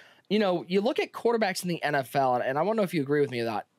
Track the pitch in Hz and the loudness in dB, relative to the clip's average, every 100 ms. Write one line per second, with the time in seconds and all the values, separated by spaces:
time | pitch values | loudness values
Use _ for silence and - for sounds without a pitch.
0 | - _ - 208 196 175 170 196 226 311 | -20 _ -2 0 2 0 0 0 0 -2
1 | 381 - 233 226 202 190 180 165 147 147 | -4 -2 0 2 0 -2 -4 -2 0 0
2 | 127 143 131 123 110 139 185 226 190 165 | 0 0 2 2 0 0 0 0 0 -2
3 | 135 147 139 123 - 104 - | 0 2 2 0 -2 -4 -8